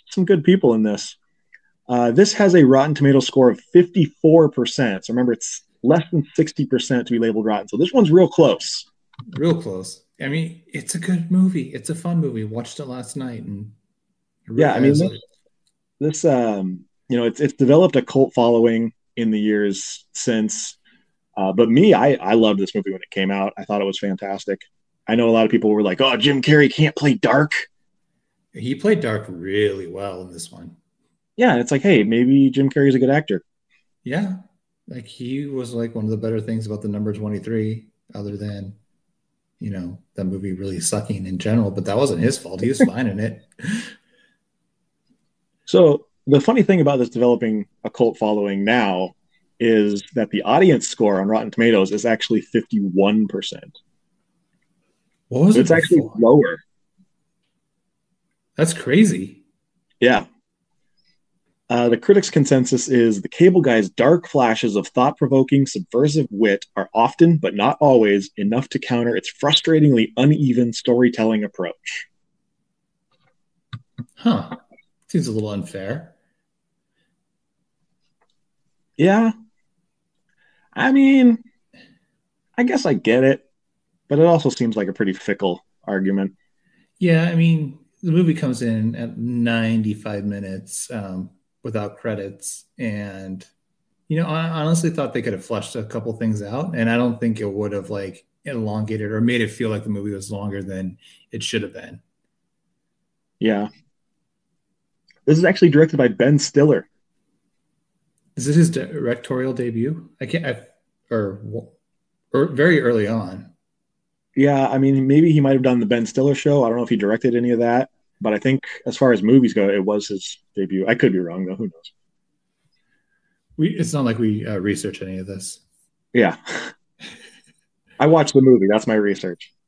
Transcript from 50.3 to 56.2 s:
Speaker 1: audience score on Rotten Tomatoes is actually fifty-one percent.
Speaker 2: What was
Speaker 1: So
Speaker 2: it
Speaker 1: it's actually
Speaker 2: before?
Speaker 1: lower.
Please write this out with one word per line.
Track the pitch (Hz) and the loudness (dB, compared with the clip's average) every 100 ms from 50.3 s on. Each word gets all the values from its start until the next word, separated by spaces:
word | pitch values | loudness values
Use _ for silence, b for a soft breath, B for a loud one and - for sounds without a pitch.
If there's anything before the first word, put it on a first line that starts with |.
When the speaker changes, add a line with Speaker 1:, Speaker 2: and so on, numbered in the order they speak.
| 101 | -4
Speaker 1:
audience | - 135 190 127 - | 0 4 4 4 0
score | - 107 98 | -2 0 0
on | 95 | 0
Rotten | 110 113 | -2 -4
Tomatoes | 107 117 110 95 | 0 2 2 2
is | 104 117 | -2 -2
actually | 113 - 110 | -2 -2 -4
fifty-one | - 117 - 110 98 90 98 107 104 | -2 -4 -2 -4 -2 0 2 2 -2
percent. | 95 - - - - _ _ _ _ _ _ _ _ _ _ _ _ _ _ - | -4 -10 -14 -18 -20 _ _ _ _ _ _ _ _ _ _ _ _ _ _ -8
Speaker 2:
What | 123 170 | 2 4
was | 226 | 6
Speaker 1:
So | |
Speaker 2:
it | |
Speaker 1:
it's | 165 | 4
actually | 165 160 170 | 4 4 2
Speaker 2:
before? | 117 | 2
Speaker 1:
lower. | 107 | 2